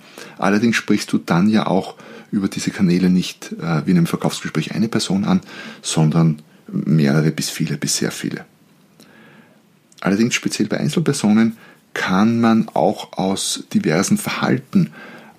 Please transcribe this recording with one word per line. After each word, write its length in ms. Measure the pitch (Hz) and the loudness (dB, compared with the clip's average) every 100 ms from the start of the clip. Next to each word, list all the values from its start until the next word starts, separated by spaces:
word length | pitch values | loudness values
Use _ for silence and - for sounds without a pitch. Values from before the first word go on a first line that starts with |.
| - - - - | -4 -20 -20 -4
Allerdings 380 | 92 104 117 | 0 2 2
sprichst 380 | 110 - 104 - | 0 0 0 0
du 60 | - | -4
dann 300 | - 85 104 | 0 2 4
ja 180 | 110 - | 2 2
auch 260 | 95 - - - - - | 0 -2 -10 -20 -20 -6
über 160 | 110 98 | -4 -2
diese 240 | - - | -4 -6
Kanäle 360 | - 95 87 90 | 0 2 4 4
nicht, 440 | 90 85 - - | 2 0 -8 -14
äh, 340 | 226 - 151 - | -8 -4 -2 2
wie 60 | |
in 60 | 175 | 2
einem 80 | 170 | 2
Verkaufsgespräch 680 | - - - - - 78 | 0 -2 -4 -4 -4 -4
eine 140 | - 113 | -2 -2
Person 360 | 113 - 98 | -2 -2 0
an, 160 | 87 92 - - - - | 2 0 -2 -12 -16 -12
sondern 640 | - - 78 82 82 76 - - - | -4 2 2 4 2 0 -8 -20 -8
mehrere 580 | - - 80 71 73 78 | -6 0 2 4 2 2
bis 200 | 76 - | -2 -6
viele, 280 | - 80 - | -4 -4 -4
bis 200 | - - | -4 -2
sehr 120 | - | -4
viele. 340 | - - - - _ _ _ _ _ - - - - _ _ _ _ _ - | -4 -8 -8 -12 _ _ _ _ _ -20 -20 -20 -20 _ _ _ _ _ -8
Allerdings 340 | - 98 117 | -2 2 2
speziell 320 | - 104 - 107 | 0 -4 -2 -2
bei 120 | - | -2
Einzelpersonen 760 | - 180 151 143 104 107 113 113 - - _ | -2 0 0 0 2 4 2 0 -14 -20 _
kann 460 | - - 95 110 117 | -6 -2 2 2 2
man 280 | 117 113 - | 4 2 2
auch 380 | - 85 104 - | 0 0 0 -8
aus 500 | - 95 95 - - - | -4 -2 -2 -4 -6 -4
diversen 460 | 110 90 80 - 107 | -2 2 0 2 0
Verhalten 720 | - - - 131 - - 80 - - - - | -2 -2 0 -2 0 0 0 -4 -20 -20 -20